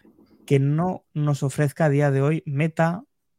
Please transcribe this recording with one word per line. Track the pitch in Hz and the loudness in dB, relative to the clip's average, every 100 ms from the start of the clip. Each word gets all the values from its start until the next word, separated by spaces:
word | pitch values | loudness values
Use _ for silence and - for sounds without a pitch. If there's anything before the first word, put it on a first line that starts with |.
| _ _ _ _ - | _ _ _ _ 0
que | 139 | 2
no | 139 151 180 - _ | 2 0 -2 -6 _
nos | 156 147 143 | -4 -2 0
ofrezca | 139 - 147 - 156 | -2 -2 -4 0 0
a | |
día | 143 147 | 2 2
de | 135 | 2
hoy | 139 160 156 | 0 -2 -4
Meta | 139 160 - 165 185 285 _ _ | -2 -2 0 -2 -2 -12 _ _